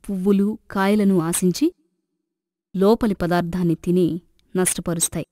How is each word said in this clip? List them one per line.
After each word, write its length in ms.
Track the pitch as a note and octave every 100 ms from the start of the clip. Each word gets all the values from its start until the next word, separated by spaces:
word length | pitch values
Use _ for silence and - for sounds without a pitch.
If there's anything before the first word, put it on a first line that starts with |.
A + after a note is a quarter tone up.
పువ్వులు, 560 | - G3 F#3 G3 G3+ A3 _
కాయలను 480 | G3+ F#3+ G#3+ G3 F#3+
ఆశించి 540 | D#3+ E3+ F3+ F3 D#4+ - _ _ _ _ _ _ _ _ _ F3+
లోపలి 380 | G3 A#3 A#3
పదార్థాన్ని 640 | F#3+ F3 F3 E3+ F3+ F3 D#3
తిని 320 | - F3+ E3 E3 _ _ _ F#3
నష్టపరుస్తాయి. 720 | F3+ - F3+ E3+ - F3 -